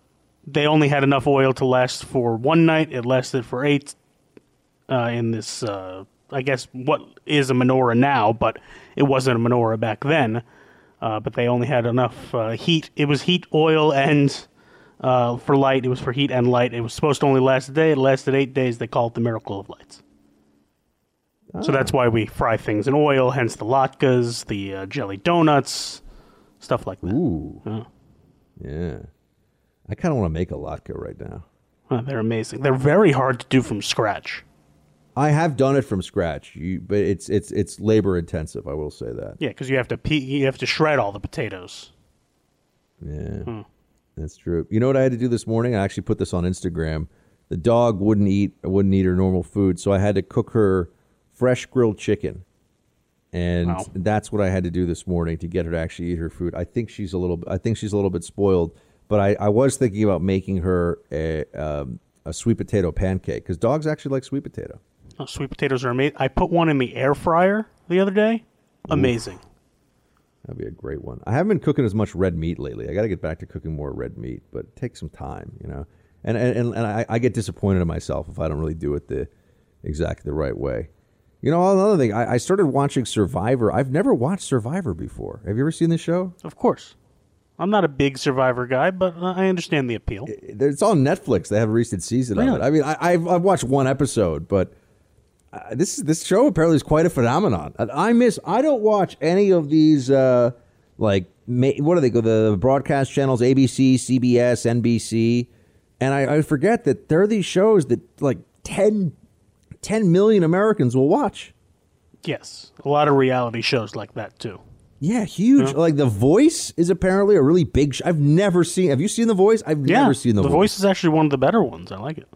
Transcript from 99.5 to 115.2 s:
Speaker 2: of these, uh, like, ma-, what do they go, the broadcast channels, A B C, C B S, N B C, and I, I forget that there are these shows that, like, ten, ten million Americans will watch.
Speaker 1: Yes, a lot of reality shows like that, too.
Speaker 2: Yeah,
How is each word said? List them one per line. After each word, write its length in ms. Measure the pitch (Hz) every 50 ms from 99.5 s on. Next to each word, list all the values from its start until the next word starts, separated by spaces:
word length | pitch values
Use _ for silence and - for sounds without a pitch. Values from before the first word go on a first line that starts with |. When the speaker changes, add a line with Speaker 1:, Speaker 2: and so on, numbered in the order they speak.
Speaker 2:
of 180 | 185 170 156 143
these, 400 | 156 156 156 156 156 143 123 127
uh, 420 | 139 135 131 131 127 123 120 120 120 - _ _ _ _ _ _ _
like, 340 | - 110 107 98 98 90 - _ _ -
ma-, 260 | - 123 123 127 139 -
what 160 | - 143 156 180
do 60 | 175
they 80 | 135 123
go, 120 | - 120
the 360 | 110 113 110 110 110 110 104
broadcast 540 | 92 87 131 135 139 131 - 151 139 135 -
channels, 320 | - 143 135 135 131 107 120
A 100 | 127 135
B 140 | 135 135
C, 300 | 120 - - 135 131 131
C 200 | 123 - - 127
B 220 | 127 120 123 120 120
S, 260 | 123 123 120 - -
N 160 | 117 117 120
B 160 | 110 120 117
C, 500 | 110 - - 113 113 113 117 120 120 120 _ _ _ _ _ _ _ _ _ _ -
and 120 | 123 135 139
I, 240 | 143 135 123 147
I 40 | 156
forget 440 | 147 - 151 131 147 202 233 226 -
that 220 | 147 120 - -
there 140 | - 151 165
are 60 | 202
these 180 | 214 226 208 175
shows 400 | - - 185 196 220 220 190 135
that, 160 | 123 120 - - _ _ -
like, 180 | 147 139 123 - - _ _ _ -
ten, 500 | - - 208 196 214 214 208 190 147 - _ _ _ _ _ _ _ _ _ _ - - -
ten 300 | - - 202 220 220 175
million 320 | 165 185 202 220 220 196 165
Americans 500 | 156 170 185 208 220 208 - 135 123 117
will 140 | 131 131
watch. 460 | 147 190 285 277 190 - - - - _ _ _ _ _ _ _ _ _ _ _ _ _ _ -
Speaker 1:
Yes, 480 | 160 127 - - - - - - - _ - -
a 60 | 139
lot 180 | 143 147 151
of 80 | 147 139
reality 460 | 135 131 131 127 127 120 117 113 117
shows 340 | 110 - 139 120 107 101 -
like 180 | 113 101 - -
that, 220 | 117 104 95 _ -
too. 200 | - 117 92 - - - - _ _ _ _ -
Speaker 2:
Yeah, 240 | 135 170 233 247